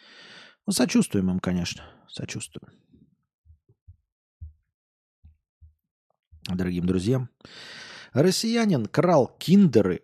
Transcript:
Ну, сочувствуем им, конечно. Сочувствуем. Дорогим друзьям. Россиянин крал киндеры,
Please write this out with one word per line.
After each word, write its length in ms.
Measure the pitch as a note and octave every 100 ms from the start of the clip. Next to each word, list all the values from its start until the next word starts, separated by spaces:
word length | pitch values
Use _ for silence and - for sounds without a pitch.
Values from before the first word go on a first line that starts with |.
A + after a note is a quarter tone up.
| - - - - - _ -
Ну, 60 |
сочувствуем 580 | F#3+ B3 A#3+ - G2+ F#2
им, 80 | F#2
конечно. 460 | - F2+ F2 - - _ _
Сочувствуем. 640 | - - A2+ - - - _ _ _ _ _ _ _ _ _ _ _ - - _ _ _ - - _ _ _ _ _ _ _ - _ _ _ - _ _ _ _ _ _ D2+ -
Дорогим 380 | F2+ F2+ F2 F2
друзьям. 420 | F#2 G2 C3 B2 _ - - - - - - -
Россиянин 720 | B2 F3+ - A3+ A#3 G#3+ C#3 G#2
крал 500 | - F3+ D#3 A2 -
киндеры, 640 | D3 G3+ F3+ A2 F#2+ E2+